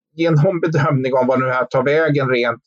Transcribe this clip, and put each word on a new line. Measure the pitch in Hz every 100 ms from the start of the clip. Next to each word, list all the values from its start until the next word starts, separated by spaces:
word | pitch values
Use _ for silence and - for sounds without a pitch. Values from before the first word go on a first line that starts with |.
| _ 151
ge | 165
någon | 156 185 175
bedömning | 165 156 151 135 131
om | 131 127
vad | 127
nu | 131
här | 127
tar | 123 135
vägen | 131 151 160 143 131
rent | 127 120 117